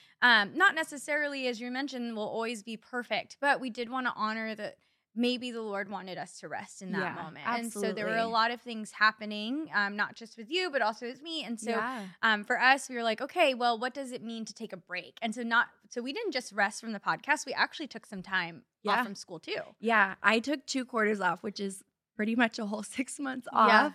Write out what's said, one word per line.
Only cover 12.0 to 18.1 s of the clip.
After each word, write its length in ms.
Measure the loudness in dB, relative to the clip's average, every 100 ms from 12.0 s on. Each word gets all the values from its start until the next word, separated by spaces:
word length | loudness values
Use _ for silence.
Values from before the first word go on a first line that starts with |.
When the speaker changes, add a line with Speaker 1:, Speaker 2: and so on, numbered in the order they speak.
| -8 0
Speaker 1:
um, 220 | 2 2
for 140 | 2 4
us, 300 | 6 6 2
we 60 |
were 80 | -2
like, 180 | 0 0
"Okay, 320 | -2 4 4
well, 260 | 4 2 0
what 140 | -2
does 180 | -6 -8
it 100 | -8
mean 240 | -8 -8 -10
to 80 |
take 180 | -10 -12
a 40 | -12
break?" 400 | -10 -10 -10 -6
And 140 | -6
so 80 | -4
not, 260 | 0 2 2 _ _
so 100 | -8
we 140 | -6
didn't 180 | -4 -2
just 180 | -4 -2
rest 280 | 0 0 0
from 120 | -8
the 60 | -4
podcast. 440 | -2 -2 0 0
We 80 | 0
actually 360 | 0 0 0 -10
took 180 | -12
some 160 | -12